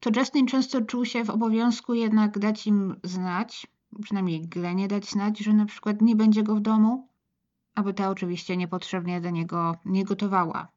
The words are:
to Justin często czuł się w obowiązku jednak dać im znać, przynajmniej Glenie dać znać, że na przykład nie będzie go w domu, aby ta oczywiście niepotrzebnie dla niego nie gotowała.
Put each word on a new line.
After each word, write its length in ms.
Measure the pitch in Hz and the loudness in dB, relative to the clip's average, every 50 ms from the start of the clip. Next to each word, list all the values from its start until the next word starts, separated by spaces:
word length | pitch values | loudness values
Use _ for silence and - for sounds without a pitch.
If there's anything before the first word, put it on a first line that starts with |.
to 100 | - 247 220 | 0 0 2
Justin 300 | 233 269 254 - 302 262 | 2 0 2 2 2 2
często 360 | 247 262 262 262 - - 262 220 | 4 2 0 0 0 0 -2 -2
czuł 220 | 214 - 247 247 | -2 -2 -4 -4
się 200 | 226 - 247 233 | -2 -2 -4 -4
w 60 | 214 | -2
obowiązku 640 | 240 233 226 226 220 226 233 240 233 - - - 240 | -2 0 0 2 2 2 2 2 0 0 -2 -4 -2
jednak 440 | 233 226 220 214 214 214 208 208 202 | 0 0 2 4 4 4 4 2 0
dać 280 | 202 214 214 214 - | -2 -2 -2 -2 0
im 300 | 214 208 202 196 190 - - _ | 0 2 2 2 -2 -6 -8 _
znać, 640 | 185 180 185 185 185 175 180 226 240 - - - - _ _ _ _ - - 208 | -8 -6 -4 -4 -2 -2 -4 -4 -6 -8 -18 -18 -20 _ _ _ _ -16 -16 -10
przynajmniej 380 | - 214 196 190 180 165 160 | -6 -4 -2 0 -2 -2 -4
Glenie 480 | 160 170 165 175 175 175 175 185 196 190 | -6 -8 -8 -6 -4 -4 -2 -2 -2 -2
dać 220 | 202 202 196 - | -2 -4 -4 -4
znać, 280 | - 208 196 208 214 214 | -4 -2 -2 -2 -2 -2
że 140 | 208 214 214 | 0 2 4
na 140 | 214 214 | 4 4
przykład 360 | 208 - - - 214 214 208 220 | 2 -2 -8 -4 -4 0 4 4
nie 140 | 233 226 | 4 6
będzie 260 | 214 220 220 214 214 220 | 6 6 6 6 4 4
go 140 | 214 214 | 2 0
w 40 | 214 | 0
domu, 480 | 208 220 220 220 214 220 240 262 254 _ _ _ _ _ _ _ _ _ _ _ _ _ _ | 2 2 4 6 6 4 4 0 -6 _ _ _ _ _ _ _ _ _ _ _ _ _ _
aby 200 | - 202 196 196 | -4 -2 -2 -2
ta 160 | 196 196 190 | -2 -2 -2
oczywiście 460 | 196 190 - 175 180 170 - - 185 | -2 -2 -4 -4 -4 -6 -6 -4 -4
niepotrzebnie 640 | 180 180 170 185 185 - - - 185 170 175 180 175 | -4 -2 -4 -4 -8 -8 -6 -6 -6 -4 -4 -4 -4
dla 100 | 170 180 | -4 -4
niego 460 | 175 165 165 170 - 170 170 170 165 165 _ | -2 -2 -4 -2 -2 -2 -2 -2 -2 -4 _
nie 200 | - 190 190 196 | -2 0 0 0
gotowała. 640 | 196 208 196 208 202 196 190 175 165 - - - - _ | 0 -2 -2 -2 0 0 0 0 0 -4 -8 -10 -12 _